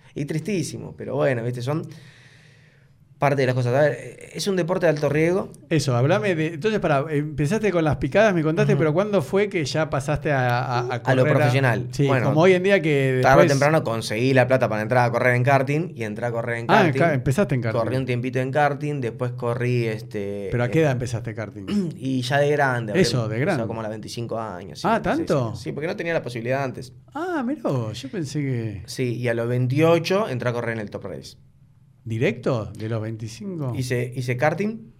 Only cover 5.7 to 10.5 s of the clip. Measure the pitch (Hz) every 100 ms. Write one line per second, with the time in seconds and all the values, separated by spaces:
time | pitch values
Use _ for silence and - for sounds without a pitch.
5.7 | 160 135 120 135 196 208 165 156 165 208
6.7 | 214 170 139 156 147 151 143 147 214 208
7.7 | 175 156 131 143 196 220 175 156 165 147
8.7 | 143 156 151 208 196 127 196 208 190 131
9.7 | 156 156 156 - 143 160 135 123